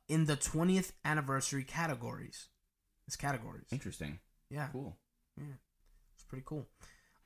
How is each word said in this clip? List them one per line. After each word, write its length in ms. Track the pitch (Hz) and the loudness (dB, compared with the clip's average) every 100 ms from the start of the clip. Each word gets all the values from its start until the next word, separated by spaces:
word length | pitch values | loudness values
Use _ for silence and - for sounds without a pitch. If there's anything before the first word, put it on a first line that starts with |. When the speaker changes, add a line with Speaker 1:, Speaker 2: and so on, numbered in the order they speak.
| - | 0
Speaker 1:
in 200 | 156 156 | 4 4
the 100 | 143 | 4
twentieth 560 | - 156 175 190 180 - | 2 4 6 6 4 -2
anniversary 640 | 147 156 139 135 - 139 | 2 2 2 2 2 0
categories. 840 | 131 - 165 123 117 - - - - _ _ _ _ _ - | -2 0 0 0 -4 -6 -10 -12 -16 _ _ _ _ _ -10
It's 100 | - | -4
categories. 520 | 143 131 113 - - | 0 -2 -4 -10 -6
Speaker 2:
Interesting. 460 | 131 98 - 76 80 - _ _ | -4 -4 -4 -6 -6 -12 _ _
Speaker 1:
Yeah. 180 | 143 143 | -6 -4
Speaker 2:
Cool. 280 | 131 131 87 _ _ _ - | -4 -8 -10 _ _ _ -12
Speaker 1:
Yeah. 60 | 143 135 _ _ _ - _ | -12 -12 _ _ _ -20 _
It's 100 | - | -20
pretty 200 | - 131 131 | -12 -12 -6
cool. 220 | 151 120 _ - - _ _ | -6 -6 _ -20 -20 _ _